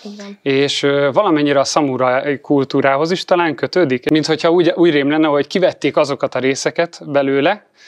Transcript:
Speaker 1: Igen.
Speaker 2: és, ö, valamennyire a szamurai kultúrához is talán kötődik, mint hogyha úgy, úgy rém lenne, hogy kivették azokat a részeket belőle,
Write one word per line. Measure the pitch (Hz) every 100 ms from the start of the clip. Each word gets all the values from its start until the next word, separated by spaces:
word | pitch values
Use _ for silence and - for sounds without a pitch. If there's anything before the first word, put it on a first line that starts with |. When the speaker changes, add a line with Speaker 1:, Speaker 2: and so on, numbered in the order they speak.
Speaker 1:
Igen. | 208 208 202 202
Speaker 2:
és, | 139 135 143 -
ö, | 143 143 143
valamennyire | 135 208 151 147 139
a |
szamurai | 131 170 143 127 127 127 147 135
kultúrához | - 143 135 139 135 139 165
is | 190 -
talán | 175 170 143
kötődik, | 135 185 156 127 156
mint | 156 151
hogyha | 151 170
úgy, | 175 165 175
úgy | 170
rém | 147 139
lenne, | 156 156
hogy | 143 139
kivették | 196 175 - 147 165
azokat | 139 135 139 127
a |
részeket | 131 135 156 156 170 - 160
belőle, | 143 139 139 151 208 _ _